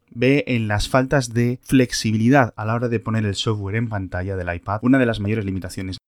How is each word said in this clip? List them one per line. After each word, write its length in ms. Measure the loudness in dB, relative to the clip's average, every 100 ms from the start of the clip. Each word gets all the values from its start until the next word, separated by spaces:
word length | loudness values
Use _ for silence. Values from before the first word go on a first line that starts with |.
| _
ve 340 | -2 2 2 0
en 220 | -2 0
las 220 | -2 0
faltas 420 | 0 2 0 0
de 260 | 0 0 0
flexibilidad 920 | 2 4 4 0 0 2 4 6 4 0
a 100 | -4
la 80 |
hora 140 | -2 -2
de 120 | -2
poner 240 | -2 -2
el 100 | 0
software 420 | -2 -2 -2 -4 -4
en 120 | -4
pantalla 480 | -4 -6 -6 -6 -4
del 180 | -4
iPad 260 | -6 -4 -2
una 160 | 2 4
de 80 | 2
las 140 | 0
mayores 260 | -2 -2 -4
limitaciones. 500 | -6 -8 -10 -10 -10